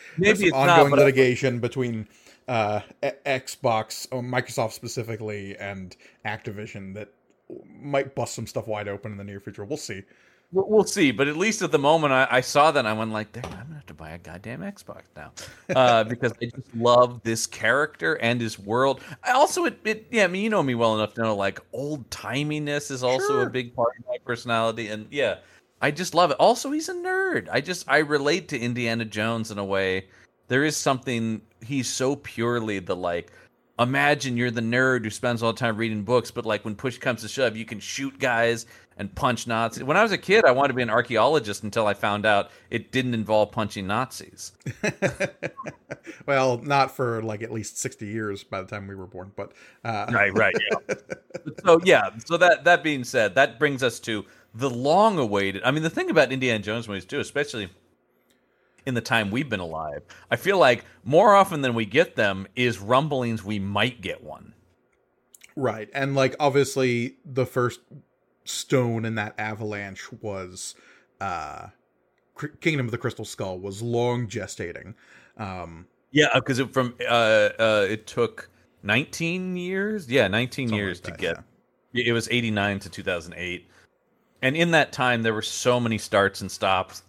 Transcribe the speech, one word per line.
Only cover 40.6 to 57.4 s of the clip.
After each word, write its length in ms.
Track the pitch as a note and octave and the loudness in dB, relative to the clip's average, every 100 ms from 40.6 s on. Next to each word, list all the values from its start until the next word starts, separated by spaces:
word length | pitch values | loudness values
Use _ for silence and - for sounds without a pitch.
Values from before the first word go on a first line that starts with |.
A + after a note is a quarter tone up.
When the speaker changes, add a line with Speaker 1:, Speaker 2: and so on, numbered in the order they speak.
| C#3 | 2
Speaker 1:
to 40 | B2+ | 0
be 60 | |
an 80 | A#2+ | 0
archaeologist 720 | A2+ A#2+ A2 A#2+ D#3 G#2 G2+ | 0 2 4 4 4 0 -6
until 220 | G#2+ A#2 G#2+ | -4 0 0
I 80 | |
found 320 | G2 G#2+ G#2 G#2+ | 0 0 0 2
out 240 | G#2 G2 - _ | 2 2 -8 _
it 240 | A#2 G#2 | -8 -4
didn't 200 | C3 B2+ | -2 -2
involve 380 | A#2 G#2 G#2+ G#2 | -2 2 2 2
punching 340 | - G#2 - F#2+ | 0 -6 -6 -4
Nazis. 680 | G#2+ B2+ - D#2+ - - - - - | -4 -4 -8 -18 -18 -18 -14 -12 -6
Speaker 2:
<laughs> 120 | G#3 - F#3+ - F#3+ - E3 - - - - C3 - - - | -6 -2 -4 -4 -8 -8 -12 -12 -16 -16 -16 -16 -16 -10 -2
Well, 300 | C#3 C3 A#2+ | 0 2 0
not 360 | D3 C#3 C3 - | 0 2 2 0
for, 260 | B2+ A2+ | -4 -2
like, 200 | A2 G#2 | -4 -6
at 100 | A2+ | -8
least 260 | A#2 G2+ - | -8 -8 -8
sixty 300 | C3 - G#2 | -8 -8 -8
years 360 | A2 G#2+ G2 | -6 -6 -8
by 180 | - G2 | -8 -10
the 60 | F#2 | -8
time 200 | G#2 G2 | -10 -12
we 80 | G2 | -14
were 100 | F#2 | -14
born, 260 | F#2 F#2+ - | -14 -14 -12
but, 160 | G2+ - - _ | -14 -16 -20 _
uh, 220 | A#2 A2 G#2+ | -6 -4 0
Speaker 1:
Right, 240 | A#2 G2+ | 2 4
right, 220 | G2+ G2+ G2 G#2+ | 4 4 2 -2
yeah. 240 | A2 - - | -4 -4 -8
Speaker 2:
<laughs> 680 | - - _ - D3+ D3+ F#3+ | -10 -16 _ -14 -14 0 6
Speaker 1:
So, 140 | E3+ | 6
yeah, 280 | F3+ D3 G2 A2 - | 8 4 4 -6 -4
so 120 | E3 | 4
that, 260 | F3 D#3 | 6 6
that 200 | C#3+ F3 | 6 4
being 200 | D#3 C#3+ | 4 -2
said, 320 | A#2+ C3 G#2 A2 | 0 0 2 4
that 240 | C#3 A#2 | 2 2
brings 240 | D3+ C3+ | -2 0
us 160 | B2+ - | -2 -2
to 240 | - G#2+ - - _ | -4 -6 -6 -16 _
the 160 | A2+ C3+ | -6 -4
long-awaited, 920 | A#2+ C3+ F3 A3 F#3 A#2 G2+ G2 F#2+ | 0 2 6 4 4 2 2 0 0
I 80 | B2+ | 0
mean, 120 | D3 | 0
the 60 | D#3+ | -2
thing 200 | A3 F#4 | -2 2
about 220 | F#3+ C3 | 4 4
Indiana 320 | C3+ B2+ A2 | 2 0 -2
Jones 240 | G2 A2+ A2 | -2 -6 -6
movies, 180 | G2 - | -8 -6
too, 140 | C#3 | -8
especially 500 | A2+ C#3+ | -4 -4